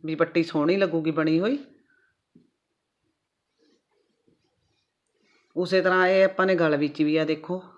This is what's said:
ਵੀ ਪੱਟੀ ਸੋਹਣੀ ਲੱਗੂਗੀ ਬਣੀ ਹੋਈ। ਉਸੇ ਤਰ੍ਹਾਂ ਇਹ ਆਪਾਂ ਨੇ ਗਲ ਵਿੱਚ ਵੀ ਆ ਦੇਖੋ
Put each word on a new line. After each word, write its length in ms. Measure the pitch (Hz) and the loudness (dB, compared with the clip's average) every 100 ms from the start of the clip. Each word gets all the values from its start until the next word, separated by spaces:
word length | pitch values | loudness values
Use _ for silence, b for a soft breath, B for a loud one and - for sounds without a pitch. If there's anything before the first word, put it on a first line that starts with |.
ਵੀ 100 | 156 | -8
ਪੱਟੀ 280 | 156 165 175 | -2 0 0
ਸੋਹਣੀ 340 | 165 160 151 196 | -2 -2 0 0
ਲੱਗੂਗੀ 340 | 190 165 156 | 0 -2 -2
ਬਣੀ 260 | 156 160 160 | -2 0 0
ਹੋਈ। 180 | 208 285 - _ _ _ _ _ _ _ _ _ _ _ _ _ _ _ _ _ _ _ _ _ _ _ _ _ _ _ _ _ _ _ _ _ _ _ _ _ _ - | 0 -4 -8 _ _ _ _ _ _ _ _ _ _ _ _ _ _ _ _ _ _ _ _ _ _ _ _ _ _ _ _ _ _ _ _ _ _ _ _ _ _ -6
ਉਸੇ 240 | 180 185 | 0 0
ਤਰ੍ਹਾਂ 240 | 185 185 185 | 2 2 4
ਇਹ 160 | 190 | 4
ਆਪਾਂ 220 | 190 190 190 | 2 2 0
ਨੇ 80 | 185 | 2
ਗਲ 200 | 160 147 | 2 2
ਵਿੱਚ 240 | 147 147 | -2 -2
ਵੀ 140 | 151 156 | 0 0
ਆ 80 | 156 | 0
ਦੇਖੋ 360 | 156 - 180 - | -4 -6 -10 -12